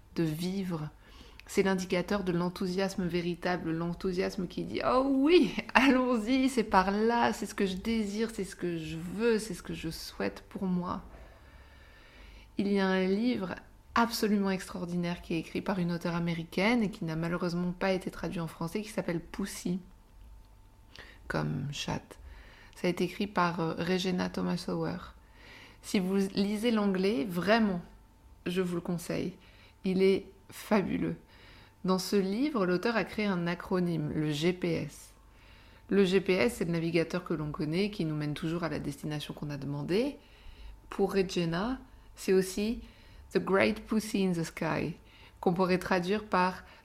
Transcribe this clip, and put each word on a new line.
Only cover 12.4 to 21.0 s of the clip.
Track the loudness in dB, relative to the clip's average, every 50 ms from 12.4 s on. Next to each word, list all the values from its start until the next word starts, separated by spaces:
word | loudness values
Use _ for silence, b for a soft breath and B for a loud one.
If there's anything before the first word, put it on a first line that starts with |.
| B B B
Il | -2 0 2
y | 2 2
a | 4
un | 4 2 2 2
livre | 2 2 2 2 2 0 0 -2 -6 -6 -10 -12 -18 -20 -20 -10 -2 2
absolument | 2 2 2 2 0 2 2 4 4 2 2
extraordinaire | 0 -2 -4 -8 -8 -8 -6 -4 -2 -2 -2 -2 -4 -6
qui | -6 -4 -2
est | -4
écrit | -4 -4 -6 -6
par | -2 -2 0 0
une | 0 0
auteure | -2 -2 -2 -2 -2
américaine | 0 0 -2 -2 -2 -4 -4 -2 0 2 2 4 2
et | 2 0
qui | -2 -4 -6
n'a | -4 -2
malheureusement | -2 -2 -2 -2 -2 -2 -2 -2 -2 -2 -2 -2
pas | 0 0 0
été | 0 0 -2 -6
traduit | -8 -6 -6 -6 -4 -4
en | -6
français, | -6 -6 -6 -6 -4 -4 -6
qui | -6 -6
s'appelle | -6 -4 0 2 2 0
Pussy, | 0 -4 -6 -4 -4 -4 -4 -4 -2 -2 -2 -2 -4 -8 -20 -20 -20 -20 -20 -20 -20 -20 -20 -20 -20 -20 -20 -20 -20 -20 -20 -20 -20 -20 B B